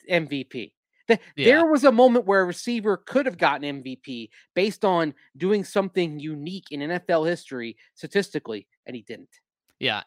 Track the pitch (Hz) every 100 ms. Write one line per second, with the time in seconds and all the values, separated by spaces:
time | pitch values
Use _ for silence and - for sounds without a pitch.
0 | - 175 147 143 123 127 101 _ _ _
1 | - 220 - - 175 302 330 294 269 233
2 | 254 240 190 196 180 170 - 233 208 190
3 | - 262 269 175 160 143 143 139 131 127
4 | - 120 110 _ _ - 208 - 202 170
5 | 156 - _ 139 180 208 180 202 196 190
6 | 170 151 151 151 151 190 - 147 147 175
7 | 185 165 160 170 - 127 113 - _ _
8 | 156 202 185 147 - 107 - _ - 120
9 | 107 104 85 _ _ _ _ - 131 104